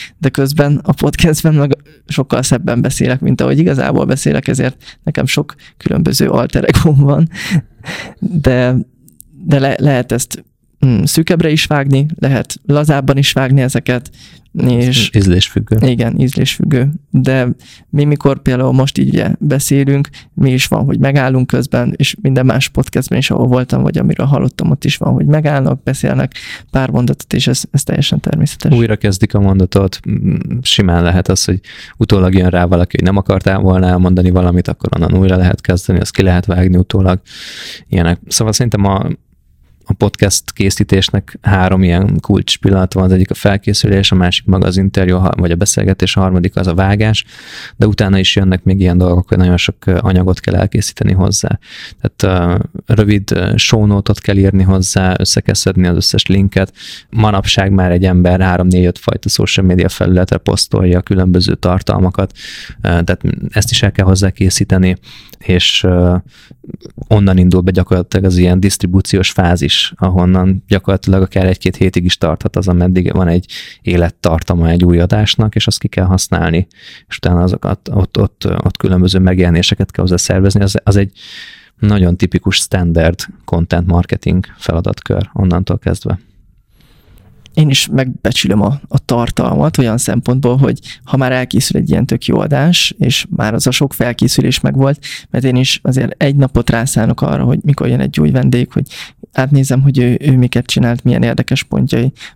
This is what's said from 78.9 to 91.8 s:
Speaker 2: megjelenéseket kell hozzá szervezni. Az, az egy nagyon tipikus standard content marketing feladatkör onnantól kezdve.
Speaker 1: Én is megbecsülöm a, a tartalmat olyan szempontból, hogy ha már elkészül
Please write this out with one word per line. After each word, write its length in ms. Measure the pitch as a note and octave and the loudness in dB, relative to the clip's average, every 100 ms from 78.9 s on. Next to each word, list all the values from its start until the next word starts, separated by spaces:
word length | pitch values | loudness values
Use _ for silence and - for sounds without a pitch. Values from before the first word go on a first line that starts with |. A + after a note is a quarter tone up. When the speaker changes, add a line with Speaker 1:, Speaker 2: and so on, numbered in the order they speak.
| F#2 F2+ F#2 | 2 2 2
Speaker 2:
megjelenéseket 720 | F#2 F#2 F2 E2+ F2+ - F#2+ | 2 2 2 2 0 -2 -4
kell 120 | - | -2
hozzá 140 | F2+ F2+ | -2 0
szervezni. 440 | - F#2+ G2 G2+ | 0 0 2 2
Az, 160 | G2 - | 0 0
az 120 | - G2+ | 0 2
egy 160 | F#2+ - - - - - _ _ | 0 -6 -20 -20 -20 -20 _ _
nagyon 380 | G#2 G#2 F2 F2+ | 0 2 2 2
tipikus 380 | F#2 F2 - - | 0 -2 -2 -2
standard 640 | - F#2+ E2+ E2 E2 - - - - | -2 -2 0 2 0 -2 -8 -18 -6
content 420 | E2+ E2+ E2+ F2 | -4 0 0 0
marketing 580 | E2+ - - - F2 - - | 0 0 -4 -2 -2 -4 -8
feladatkör 720 | - E2 G2 - - F#2+ F#2+ | -4 -2 -2 -4 -4 -4 -2
onnantól 440 | - F#2+ E2+ F#2+ G2 | -2 0 0 -2 -4
kezdve. 420 | - F2 - - - _ _ _ _ _ _ _ _ - - - - | -4 -4 -4 -6 -8 _ _ _ _ _ _ _ _ -20 -20 -20 -6
Speaker 1:
Én 160 | - D3+ | 0 2
is 180 | C3+ - | 0 -2
megbecsülöm 720 | C#3 C3 - - - - G#2+ | -2 -4 -4 -4 -2 0 0
a, 180 | D3 C#3+ - | 0 -2 -4
a 120 | - | -4
tartalmat 800 | - A#2+ A#2 - B2 - D3+ D#3 | -2 -2 -2 -2 -2 0 0 0
olyan 200 | A#2+ A2+ | 0 0
szempontból, 600 | - A#2+ - B2+ B2+ B2+ | -2 -2 0 0 2 2
hogy 220 | C3 B2 - - | 2 0 -10 -20
ha 140 | - C3+ | -4 -2
már 140 | C3 | 0
elkészül 500 | B2+ B2+ D3 - - | -2 -2 -2 -2 -2